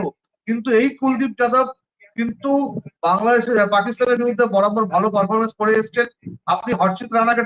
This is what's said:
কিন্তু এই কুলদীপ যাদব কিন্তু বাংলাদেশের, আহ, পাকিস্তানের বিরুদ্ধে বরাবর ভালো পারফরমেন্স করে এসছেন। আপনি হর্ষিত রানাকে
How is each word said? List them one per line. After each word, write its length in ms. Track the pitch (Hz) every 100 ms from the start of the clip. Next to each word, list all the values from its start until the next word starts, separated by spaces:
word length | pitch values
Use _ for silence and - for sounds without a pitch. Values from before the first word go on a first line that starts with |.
| 170 - _ _ -
কিন্তু 200 | 233 240
এই 160 | 220 269
কুলদীপ 420 | 269 262 247 262 -
যাদব 280 | 240 254 254 - _ _ _ -
কিন্তু 360 | 233 233 277 277 277 - - _ 170
বাংলাদেশের, 500 | 190 220 240 233 226
আহ, 100 | 202 202
পাকিস্তানের 440 | 214 233 247 247
বিরুদ্ধে 260 | 240 226 233
বরাবর 380 | 196 202 214 220
ভালো 220 | 175 208 202
পারফরমেন্স 380 | 196 220 226 -
করে 120 | 214
এসছেন। 340 | 220 220 240 240 _ - - -
আপনি 260 | 185 -
হর্ষিত 360 | 190 185 185 226
রানাকে 300 | 226 233 233